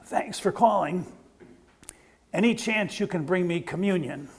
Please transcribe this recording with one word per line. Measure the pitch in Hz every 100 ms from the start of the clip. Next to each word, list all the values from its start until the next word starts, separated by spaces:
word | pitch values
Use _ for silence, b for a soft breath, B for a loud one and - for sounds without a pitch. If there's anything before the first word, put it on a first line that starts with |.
| -
Thanks | - - -
for | 202
calling. | - 233 202 160 180 170 - - _ - - _ _ B B B B _
Any | 160 226 220
chance | - 220 196 -
you | 202
can | 180 143
bring | 185 180
me | 170
communion? | - 165 202 185 147 143 139